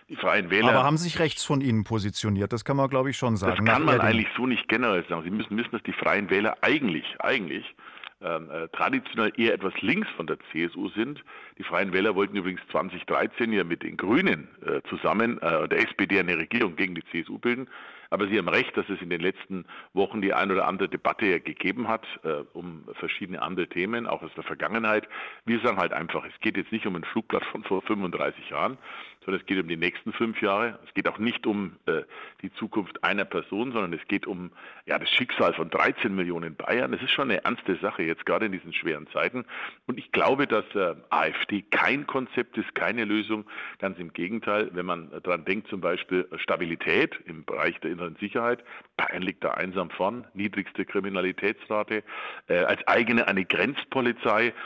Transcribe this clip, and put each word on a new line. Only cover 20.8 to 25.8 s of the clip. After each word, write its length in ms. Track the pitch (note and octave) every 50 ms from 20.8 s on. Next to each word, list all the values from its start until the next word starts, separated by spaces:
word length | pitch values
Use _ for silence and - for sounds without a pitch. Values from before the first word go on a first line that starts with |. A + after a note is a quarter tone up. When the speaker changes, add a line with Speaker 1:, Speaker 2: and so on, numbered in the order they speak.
| G2 F2
Speaker 1:
Debatte 380 | - - - - - - A2
ja 140 | G2 F2 D#2+
gegeben 480 | - D#2 - - - F#2+ G2+ B2 A#2 G#2
hat, 180 | A2+ A2+ - - - -
äh, 220 | - D#2+ D#2 D2 - - -
um 300 | E2+ E2+ F2+ E2 D#2 - - -
verschiedene 480 | - F2+ D#2+ - - G#2 F2 F#2 D#2
andere 240 | A#1+ E2+ F#2 F#2 E2+
Themen, 400 | - - E2+ F2+ G#2 A#2 A#2 A#2
auch 160 | - E2 D#2
aus 80 | E2+ D#2 -
der 80 | D#2 D#2
Vergangenheit. 640 | E2 D#2+ D2 D#2+ D#2 G2+ A2+ A2+ A2 G#2+ G#2+ - - - - - - - - -
Wir 140 | A2 A#2 A2+
sagen 160 | A2+ A#2+ G#2
halt 160 | F#2+